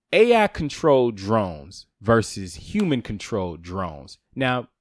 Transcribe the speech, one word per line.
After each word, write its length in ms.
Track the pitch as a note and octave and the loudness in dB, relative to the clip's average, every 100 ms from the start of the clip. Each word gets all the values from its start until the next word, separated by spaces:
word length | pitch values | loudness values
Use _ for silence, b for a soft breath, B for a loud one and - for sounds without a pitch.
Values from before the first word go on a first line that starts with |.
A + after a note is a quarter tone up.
| _ | _
A 240 | F3+ A3+ A#3 | 4 6 6
I 120 | G#3 | 2
controlled 680 | - D3+ - D#3+ C3+ B2 G#2+ | -2 -8 -2 4 4 4 -2
drones 680 | G2 A2+ G2 D#2+ D#2 F#2 - _ | -2 0 0 -6 -16 -20 -20 _
versus 540 | G2+ A#2 G#2 - F#2 - | 2 2 2 -6 -10 -12
human 460 | - G#3 G3 C3+ | -6 -2 0 0
controlled 600 | - G#2 - G#2+ F2+ E2 | -2 -10 -6 -4 -4 -8
drones. 560 | E2+ F#2 F2+ D2 C#2 - _ | -10 -8 -6 -8 -18 -20 _
Now, 340 | - C3 B2+ A#2+ _ | -6 -2 -2 -6 _